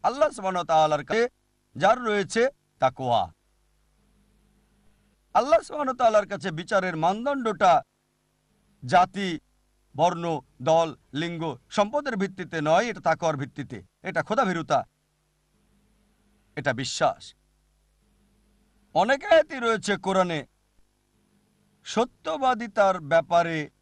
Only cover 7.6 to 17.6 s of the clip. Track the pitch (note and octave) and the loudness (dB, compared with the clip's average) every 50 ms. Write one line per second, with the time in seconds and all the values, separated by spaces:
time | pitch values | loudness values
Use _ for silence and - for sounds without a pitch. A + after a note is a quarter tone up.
7.6 | G#3+ F#3 E3 D3 - _ _ _ _ _ _ _ _ _ _ _ _ _ _ _ | 4 4 4 4 2 _ _ _ _ _ _ _ _ _ _ _ _ _ _ _
8.6 | _ _ _ _ - B2 E3+ F3+ F3+ F#3 _ G3 G3 F#3 E3 C#3+ _ _ _ _ | _ _ _ _ -8 2 4 4 4 4 _ -6 -4 -4 -6 -8 _ _ _ _
9.6 | _ _ _ _ _ _ _ - D#3 F3 F3 E3+ E3+ E3+ D#3+ C#3 - _ _ _ | _ _ _ _ _ _ _ 0 0 0 0 0 -4 -4 -4 -6 -8 _ _ _
10.6 | B2+ D#3+ D#3+ E3 E3 D#3+ B2+ _ _ _ - C#3 E3 E3+ E3+ E3 D#3+ D#3+ C3 - | 0 2 4 4 2 0 -4 _ _ _ -8 -6 -6 -6 -6 -6 -8 -8 -8 -10
11.6 | _ _ - - G3+ G#3 B3 D4 D4 C#4+ A#3 F#3+ G3 G3 F#3+ - F#3 - - E3 | _ _ -2 -2 -2 0 -2 -4 -4 -4 -4 -4 -4 -4 -6 -10 -12 -8 -6 -4
12.6 | D3 D3+ D#3+ F3+ A#3 A#3+ G#3+ - - E3+ D#3+ D3+ - E3 D3+ C3+ C#3 C3 _ - | 0 2 2 2 2 0 -6 -4 -2 -2 -2 0 0 -2 -2 -2 -6 -10 _ -12
13.6 | C#3 - B2+ G#2 F2+ _ _ _ - F#2+ - E3 D3+ - A3 A3+ B3+ F#3+ F3+ E3 | -12 -12 -12 -16 -16 _ _ _ -12 -6 -6 -6 -4 -2 0 0 0 0 -2 -4
14.6 | D#3 C#3 D3+ B2+ - _ _ _ _ _ _ _ _ _ _ _ _ _ _ _ | -4 -2 -2 -2 -2 _ _ _ _ _ _ _ _ _ _ _ _ _ _ _
15.6 | _ _ _ _ _ _ _ _ _ _ _ _ _ _ _ _ _ _ _ - | _ _ _ _ _ _ _ _ _ _ _ _ _ _ _ _ _ _ _ -6
16.6 | B2+ D3 B2 A2 C3+ B2+ - - D#3+ C3+ F#2 - - - _ _ _ _ _ _ | -4 -4 -4 -4 -6 -8 -4 -2 -2 -2 -2 -4 -14 -20 _ _ _ _ _ _